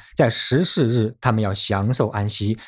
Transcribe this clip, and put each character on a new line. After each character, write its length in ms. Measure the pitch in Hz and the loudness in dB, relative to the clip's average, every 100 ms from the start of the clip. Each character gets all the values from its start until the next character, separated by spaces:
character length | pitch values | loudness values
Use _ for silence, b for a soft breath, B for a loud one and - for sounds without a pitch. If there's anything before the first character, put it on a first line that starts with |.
| B - | B 0
在 140 | 127 | 2
十 340 | - - 131 | 2 0 2
四 240 | 180 - 120 | 2 2 2
日 300 | 120 110 - | 2 0 0
他 140 | 127 | 0
们 100 | 110 | 0
要 100 | 104 | 0
享 400 | 98 - 98 104 | -2 -2 0 0
受 140 | 127 110 | 0 -2
安 200 | 104 101 | -2 -4
息， 280 | - 104 110 | -2 -4 -4